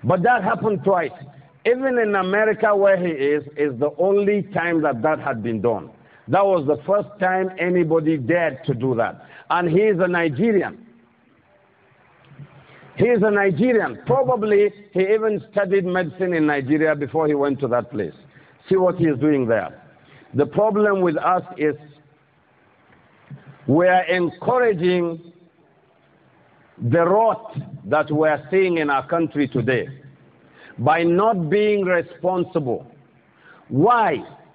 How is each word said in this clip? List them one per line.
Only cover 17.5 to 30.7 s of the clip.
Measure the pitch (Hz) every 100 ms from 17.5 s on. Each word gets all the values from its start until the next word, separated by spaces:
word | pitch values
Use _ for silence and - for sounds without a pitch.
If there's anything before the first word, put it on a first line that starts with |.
| 135
to | 135
that | 120 -
place. | 107 87 - - - - _ -
See | 190
what | 180 175
he | 165
is | 135
doing | 151 143 120
there. | 113 80 - - _ _ - -
The | 120 147
problem | - 214 208 208 196
with | 180 156
us | 127 135 131 -
is | 151 147 - - _ _ _ _ _ _ _ _ _ _ _ _ _ 139 - - -
we | 139 180
are | 185
encouraging | 165 180 170 - - 254 240 190 180 180 170 165 - - _ _ _ _ _ _ _ _ _ _ _ _ _ -
the | 120 151 170
rot | 202 226 196 - - - - 98
that | 147 147
we | 151 156
are | 147 143
seeing | 190 190 170
in | 147
our | 135 135
country | 170 160 143 135
today | 131 120 123 92 - - - - _ _ - -